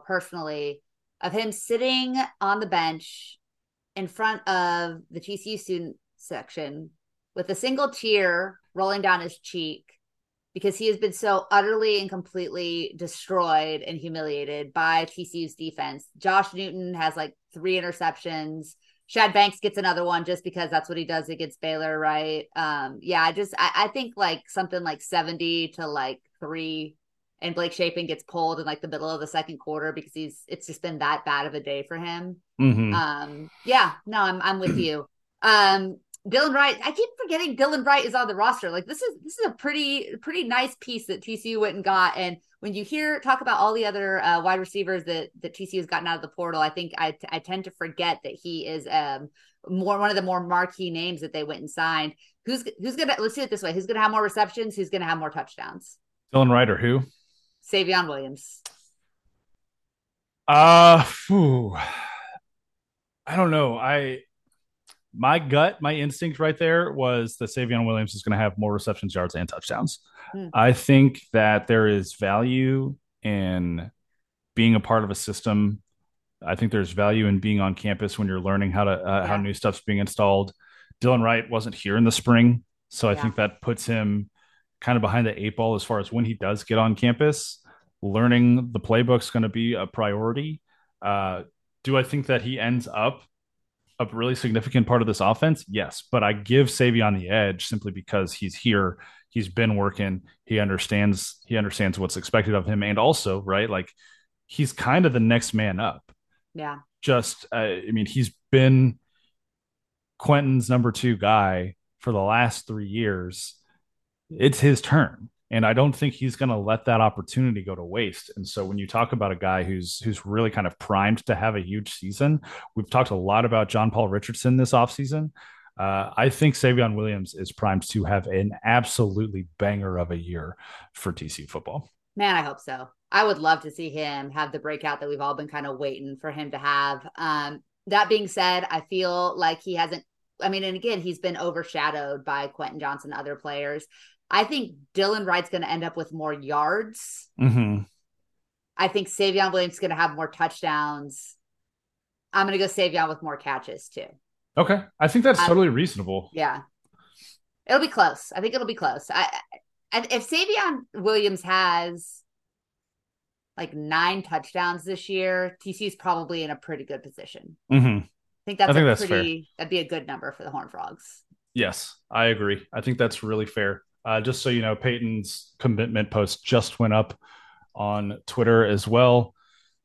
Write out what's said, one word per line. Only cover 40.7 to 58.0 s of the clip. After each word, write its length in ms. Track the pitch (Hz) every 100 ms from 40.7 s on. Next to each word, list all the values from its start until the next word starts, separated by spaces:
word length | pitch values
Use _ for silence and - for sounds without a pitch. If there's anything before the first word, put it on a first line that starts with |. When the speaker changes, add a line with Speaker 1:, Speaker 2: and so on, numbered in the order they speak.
| -
Speaker 1:
piece 260 | - 233 -
that 160 | 185
T 140 | - 220
C 140 | 226
U 100 | 220
went 160 | 214 196
and 80 |
got. 320 | 190 190 180 -
And 220 | 180 175 _ _
when 140 | 208
you 100 | 202
hear 360 | 208 302 302 294
talk 220 | 262 262
about 180 | 247 226
all 140 | 214
the 120 | 220 214
other, 340 | 202 196 190
uh, 220 | 170 170
wide 160 | 175 185
receivers 460 | 185 202 185 185
that, 260 | 160 165 143 _
that 140 | 170
T 120 | 175 190
C 100 | 185
U 60 |
has 40 | 165
gotten 220 | 165 170
out 80 | 165
of 60 |
the 60 | 151
portal, 320 | - 170 160
I 100 | 156
think 220 | 160 170 -
I 140 | 160
t-, 160 | 151 -
I 80 | 165
tend 260 | - 190
to 60 | 185
forget 480 | - 165 - 170 156
that 80 | 135
he 340 | - 170 165 143
is, 220 | 160 131
um, 380 | 156 143 135 147 _ _ _ -
more, 300 | 185 190 202
one 120 | 208
of 60 | 196
the 60 |
more 220 | 185 180
marquee 460 | 175 180 180 - 180
names 300 | 165 175 165
that 120 | 156
they 120 | 156
went 160 | 151 147
and 100 | 147
signed. 440 | - 165 160 156 - _ _
Who's, 200 | - 254 - -
who's 160 | 220 262
gonna, 200 | 285 -
let's 160 | 214
do 80 | 277
it 80 | 262
this 120 | 208
way. 100 | 175
Who's 140 | 175 185
gonna 140 | 220
have 100 | 214
more 120 | 214
receptions? 520 | 208 214 208 233 220
Who's 160 | 202 175
gonna 140 | 190
have 140 | 165 160
more 120 | 156
touchdowns? 680 | 156 - - - 185 - - _ _ _
Speaker 2:
Dylan 160 | 135 127
Wright 180 | 123 120
or 80 | 92
who? 260 | 120 131 131 _ _ _ _ _ -
Speaker 1:
Savion 360 | 196 175 185